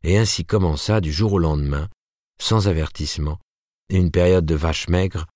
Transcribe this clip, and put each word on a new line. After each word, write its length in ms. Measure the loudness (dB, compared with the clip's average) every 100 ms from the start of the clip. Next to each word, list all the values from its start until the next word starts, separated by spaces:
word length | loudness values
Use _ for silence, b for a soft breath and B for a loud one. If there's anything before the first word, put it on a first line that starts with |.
Et 140 | 2 2
ainsi 260 | 2 -2
commença 560 | -2 0 2 0 0 0
du 120 | 0
jour 200 | -2 0
au 60 | 2
lendemain, 500 | 2 0 -2 -4 -6 -12 _ _ _ _
sans 300 | 0 2 2
avertissement, 720 | 0 -4 -6 -8 -4 -6 -6 _ _ _ _ _
une 220 | 0 2
période 360 | 2 4 4 2
de 80 |
vache 340 | 0 -2 -4 0
maigre 380 | 0 0 -4 -10